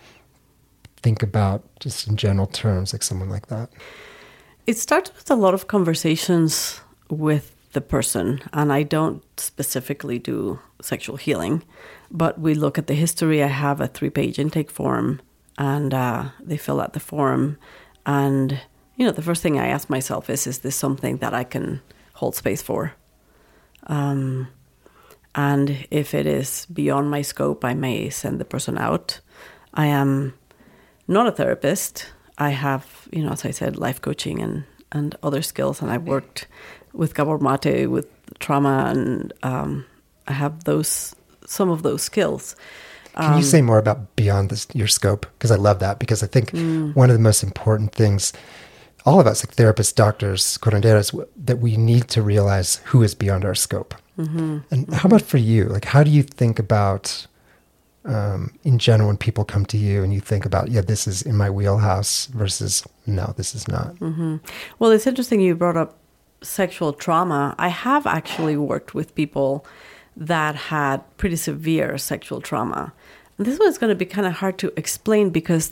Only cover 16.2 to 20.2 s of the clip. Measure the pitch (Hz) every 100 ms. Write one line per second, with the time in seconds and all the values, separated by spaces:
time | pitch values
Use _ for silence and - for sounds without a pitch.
16.2 | 135 - 277 156 - 139 - 156 - 151
17.2 | 139 131 135 147 - - - _ - 143
18.2 | 139 135 135 135 - _ _ - 247 -
19.2 | 160 170 180 143 123 135 - 135 131 -